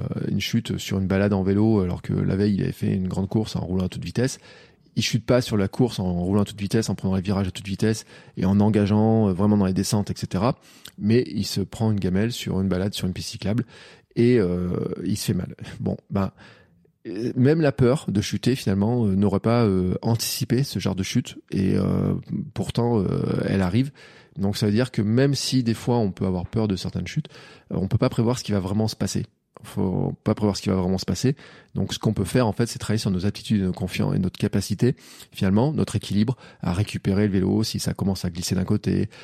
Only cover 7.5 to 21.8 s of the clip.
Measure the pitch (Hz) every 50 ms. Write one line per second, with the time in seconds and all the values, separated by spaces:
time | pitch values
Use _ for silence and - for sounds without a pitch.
7.5 | - - 92 101 95 - 107 110 110 - - - - - - - - - - 92
8.5 | 101 101 104 107 101 107 104 95 104 107 110 110 113 113 110 98 92 85 101 104
9.5 | 104 104 98 95 92 95 98 - - 104 98 - - - - - - 90 104 127
10.5 | - _ _ - - - - - - - - 104 113 123 - - - 110 98 -
11.5 | - 101 95 - - - 113 110 107 101 90 92 90 95 107 117 120 - - -
12.5 | - 92 98 95 90 90 95 104 - - 92 92 90 - 82 - - - - 95
13.5 | 110 120 135 _ - - - - - - _ _ - - 117 123 123 117 95 87
14.5 | 87 90 90 90 87 - - - - - - 92 104 - - - 95 90 90 -
15.5 | - - - - - - 110 98 95 - _ - - 101 98 95 - _ - -
16.5 | - - _ _ _ _ _ _ _ _ - 113 90 104 120 120 - 127 123 135
17.5 | 160 165 156 143 - - 135 117 131 156 - - 95 101 101 - - 101 - 120
18.5 | 127 135 - 113 98 98 98 110 123 123 113 101 95 95 104 98 92 95 - 110
19.5 | 117 120 117 104 95 92 90 92 90 - - 113 117 113 - - - - - -
20.5 | 113 123 139 - - 104 - 98 92 90 95 - - 120 - - - - - -
21.5 | - 95 95 95 98 98